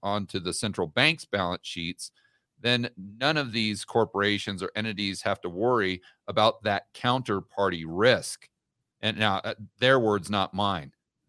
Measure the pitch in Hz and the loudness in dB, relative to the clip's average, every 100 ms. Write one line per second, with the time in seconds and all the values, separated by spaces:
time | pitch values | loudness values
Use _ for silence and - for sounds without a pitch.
0 | 98 104 95 98 87 - 113 107 87 - | -4 -4 -4 -6 -4 -4 -4 -2 -2 2
1 | 147 165 - 101 90 90 - 87 82 - | 2 0 -2 -2 0 -2 -6 -8 -8 -8
2 | - - _ _ _ _ 117 123 120 - | -14 -16 _ _ _ _ 0 0 -2 -8
3 | 98 110 135 156 131 113 107 101 - 120 | -16 -2 0 0 -2 -2 -2 -2 -2 0
4 | 110 98 101 104 - 95 92 107 110 101 | 2 2 2 0 -2 -6 -6 -4 -4 -4
5 | 98 92 - 98 90 87 120 120 95 90 | -4 -2 -2 -4 -4 -2 2 2 2 -2
6 | - _ - 98 110 - 110 98 - - | -10 _ -4 2 4 2 0 -2 -4 -4
7 | 123 127 123 98 - - 98 87 80 85 | 0 0 0 -4 -4 0 0 0 -4 2
8 | 120 104 - - _ _ _ _ _ _ | 4 4 0 -12 _ _ _ _ _ _
9 | 107 107 107 95 113 107 104 _ 127 135 | -4 0 2 0 -2 -8 -12 _ 4 6
10 | 110 101 85 104 95 95 101 90 69 - | 4 2 0 -2 -2 0 -2 -2 -8 -16
11 | _ _ | _ _